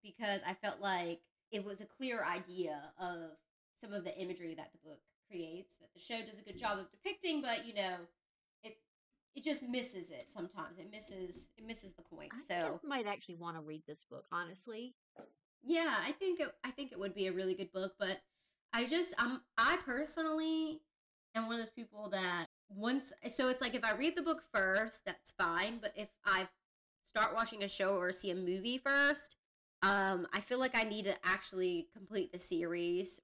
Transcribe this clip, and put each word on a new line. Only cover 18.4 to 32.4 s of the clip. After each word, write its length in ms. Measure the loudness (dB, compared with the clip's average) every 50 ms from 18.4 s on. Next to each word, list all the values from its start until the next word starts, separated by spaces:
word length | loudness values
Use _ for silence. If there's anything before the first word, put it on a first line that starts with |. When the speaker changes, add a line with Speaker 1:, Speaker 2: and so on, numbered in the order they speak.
| _ _ _ _ _ _
Speaker 1:
I 140 | 0 0 2
just, 280 | 4 4 4 4 4 4 2
um, 200 | 2 2 2 -4 -6 _ _
I 200 | 4 6 6 6 4 2
personally 960 | 0 0 0 2 0 0 2 2 2 2 2 2 2 2 2 0 -2 -4 -8 _ _ _ _ _ _ _ _ _ _ _
am 120 | -2 -2
one 80 | 0 -2
of 40 | -2
those 120 | -2 -4
people 360 | _ -12 -12 -12 -10 -10 -4 -2
that 340 | 0 0 2 2 0 0 -2 -4 _ _ _ _
once, 420 | -8 -2 0 2 2 2 0 -2 -6 -4 -4
so 220 | 0 2 4 4 4
it's 120 | 4 2
like, 140 | 0 0 0
if 80 | 2 2
I 120 | 2 2
read 200 | 4 2 2 2
the 60 | 2
book 220 | 2 2 0 0 -2 0 2
first, 500 | 4 4 6 6 4 4 2 -2 -6 _
that's 260 | -8 -8 -6 _ -10
fine, 480 | 0 2 2 2 4 2 2 0 -2 -2
but 100 | -6 -6 -4
if 120 | -6 -8 -8 _ _ _
I 220 | 4 4 4 4 0 _ _ _ _ _ _ _ _ _ _ _
start 300 | -2 2 4 4 4 4
watching 300 | 2 2 2 2 -2 0
a 40 |
show 300 | 0 2 4 4 4 4
or 160 | 4 4 4 2
see 180 | 2 2 2
a 40 | 0
movie 420 | 2 2 0 0 0 0 0 -2
first, 580 | 0 2 2 4 6 6 6 4 4 0 -2 -6 _ _ _ _ _ _ _ _ _
um, 440 | 4 4 6 6 4 4 2 2 0 -2
I 80 | -2 -4
feel 200 | 0 0 2 2
like 160 | 2 4 4
I 80 | 2 2
need 200 | 2 0 0 0
to 120 | 0 0 2 2
actually 640 | 2 2 2 0 -4 0 2 2 4 4 2 -2 -4 _
complete 380 | -18 -12 -2 0 0 0 0
the 80 | 0
series 800 | 0